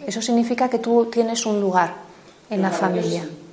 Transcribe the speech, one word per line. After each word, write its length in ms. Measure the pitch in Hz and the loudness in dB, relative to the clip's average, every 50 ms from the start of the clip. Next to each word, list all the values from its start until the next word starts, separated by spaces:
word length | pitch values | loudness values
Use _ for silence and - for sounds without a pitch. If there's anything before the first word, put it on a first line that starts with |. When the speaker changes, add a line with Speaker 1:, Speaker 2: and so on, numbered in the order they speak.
| - | -8
Speaker 1:
eso 160 | 240 190 226 | -8 -6 -4
significa 460 | 226 - 233 233 233 233 247 233 254 254 | -2 0 2 2 2 2 0 0 0 0
que 80 | 247 226 | 0 0
tú 260 | 233 233 233 233 233 | 0 4 4 4 4
tienes 400 | 226 - 233 226 226 233 233 - | 2 2 0 0 0 0 -2 -2
un 160 | 220 208 208 | 0 0 0
lugar 320 | 202 190 180 180 170 160 - - - - - - - - - - - - | 2 2 2 2 2 0 -2 -10 -16 -20 -20 -20 -20 -20 -20 -20 -12 -6
en 100 | 220 190 | -2 0
Speaker 2:
Pero 40 | 190 | 0
Speaker 1:
la 60 | 190 | 0
Speaker 2:
para 200 | - - 196 180 180 | 0 0 0 0 0
ellos 120 | 180 170 | 0 0
Speaker 1:
familia. 180 | 170 170 170 160 | 0 -2 -2 -4
Speaker 2:
sí, 60 | 151 - - - - | -8 -12 -14 -18 -20